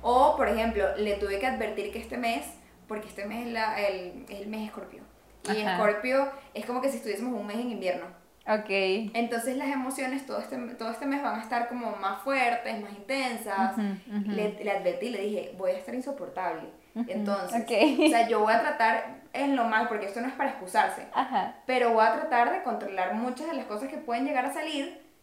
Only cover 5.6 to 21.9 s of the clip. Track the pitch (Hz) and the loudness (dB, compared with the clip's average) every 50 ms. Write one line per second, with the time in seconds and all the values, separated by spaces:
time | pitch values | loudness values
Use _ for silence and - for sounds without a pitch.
5.6 | 208 196 180 180 214 208 208 208 247 254 262 269 277 269 - - - - - - | 0 0 2 4 4 4 4 2 0 2 2 2 2 2 -4 -10 -16 -14 -12 -10
6.6 | 208 - 240 226 254 269 240 226 - 220 196 202 240 254 247 202 202 208 208 233 | -8 -4 -4 0 0 0 -2 -2 -4 -4 -4 -2 -2 -4 -4 -4 -4 -4 -4 -4
7.6 | 247 247 220 190 190 180 175 170 170 175 - - - _ _ _ _ - 214 214 | -4 -4 -4 -2 -2 -2 -2 -2 -6 -12 -16 -20 -20 _ _ _ _ 0 0 0
8.6 | 214 208 196 196 190 190 190 214 226 202 - 233 233 233 240 226 233 269 254 269 | 0 0 0 2 2 2 2 0 -2 -2 -2 -2 0 0 -2 -2 -2 -2 -2 -2
9.6 | 269 269 277 262 254 262 277 285 262 254 269 269 - - 214 202 - - 269 247 | -2 -2 -2 -2 -2 -4 -4 -4 -4 -4 -4 -4 -6 -6 -6 -6 -6 -6 -8 -8
10.6 | 240 226 - - 226 226 226 - 285 277 277 285 285 226 208 220 220 - 247 233 | -8 -8 -8 -6 -6 -6 -6 -4 -2 -2 -2 0 0 -2 -2 -4 -4 -2 -2 -2
11.6 | 233 240 247 247 233 226 208 202 - - 202 - - 269 277 269 247 240 240 233 | -2 -2 -4 -4 -4 -6 -6 -2 -4 -4 -4 -2 -2 0 2 2 2 2 2 0
12.6 | - 220 220 208 202 202 208 - - - 269 277 262 247 233 214 - 214 190 - | -2 -4 -6 -6 -6 -10 -12 -14 -6 -4 -2 -2 -2 -2 -4 -4 -4 -2 0 2
13.6 | 220 220 220 226 208 202 196 185 - - 208 208 196 208 202 208 214 208 214 - | 2 2 2 0 -2 -2 -2 -6 -8 -6 -4 -4 -2 0 0 0 0 0 -2 -2
14.6 | 202 214 196 190 185 180 170 - - 240 233 196 196 208 208 185 - - - 185 | -2 -2 -2 2 0 0 0 0 -4 -4 -4 -2 -2 -2 -2 -4 -6 -8 -8 -2
15.6 | 190 180 185 185 - 247 233 254 254 277 - - - - - 185 185 175 160 160 | -2 0 0 -2 -4 -6 -6 -6 -6 -6 -6 -8 -8 -8 -6 -4 -4 -2 -4 -4
16.6 | - - - - - - _ 220 240 240 277 220 208 202 202 196 185 180 233 233 | -8 -14 -16 -20 -20 -12 _ -6 -4 -2 -2 -2 0 0 0 0 -2 -2 -2 -2
17.6 | 220 - 240 196 - 302 254 269 311 311 240 233 226 226 233 214 214 220 226 233 | 0 2 4 6 6 6 6 6 6 6 8 6 6 4 4 4 6 6 6 4
18.6 | 294 294 285 - 226 202 190 - - - - - - - - 247 277 277 277 254 | 4 2 2 2 4 4 4 2 -2 -6 -12 -16 -16 -8 -4 -2 2 2 2 2
19.6 | 226 226 220 220 233 233 226 208 196 202 - 240 240 269 - - 269 277 - - | 2 4 4 2 2 2 -2 -2 -4 -4 -4 -4 -4 -4 -2 -2 -2 -2 -2 -4
20.6 | 185 180 - 220 - - - - - - - - 262 254 254 196 185 226 - - | -10 2 4 4 4 4 0 -6 -8 -2 0 0 0 2 2 0 0 0 -6 -8
21.6 | - - 254 247 240 233 | -2 0 2 4 6 6